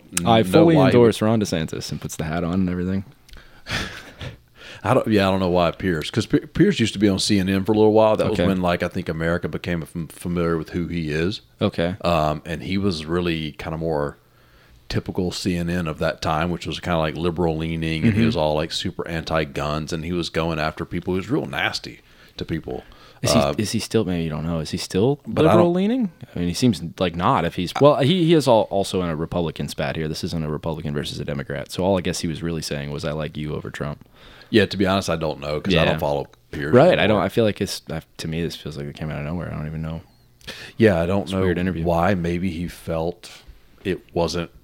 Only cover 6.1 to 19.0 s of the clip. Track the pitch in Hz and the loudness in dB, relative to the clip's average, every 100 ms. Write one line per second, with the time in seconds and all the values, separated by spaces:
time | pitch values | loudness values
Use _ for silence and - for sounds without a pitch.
6.1 | - - 147 - - 190 170 110 101 104 | -2 0 0 0 4 4 4 0 2 2
7.1 | 92 - 104 92 98 98 107 107 107 110 | 2 2 2 2 2 2 4 6 6 6
8.1 | 107 - 104 92 95 90 87 87 95 85 | 4 2 2 2 2 2 0 0 -4 -6
9.1 | 80 82 87 82 78 - 87 76 87 78 | -2 0 0 -2 -6 -4 -4 -4 -8 -10
10.1 | - 92 87 85 82 78 90 82 85 78 | -8 -4 -2 0 0 -2 -4 -4 -4 -2
11.1 | 76 85 110 - _ 104 - 85 95 87 | -2 -2 -4 -12 _ -2 0 -2 0 0
12.1 | 85 76 76 85 78 - 98 98 82 76 | 2 2 -2 -6 -8 -4 -2 0 -2 -2
13.1 | 87 87 82 76 69 80 80 82 76 71 | -2 0 -2 -4 -8 -8 -6 -2 -2 -2
14.1 | - _ _ _ _ _ - - 107 - | -6 _ _ _ _ _ -20 -8 -6 -4
15.1 | 101 90 - 101 87 85 90 82 71 80 | -4 -4 -2 -2 -2 -2 -2 -4 -2 -2
16.1 | 78 87 78 85 82 - 76 - 85 80 | -2 -2 0 0 -2 -6 -8 -2 0 0
17.1 | 71 85 80 85 78 80 82 80 80 95 | 0 -2 0 0 0 -2 -2 -2 0 2
18.1 | 98 82 80 78 76 82 - 95 - | 2 2 2 2 0 -2 -4 -6 -6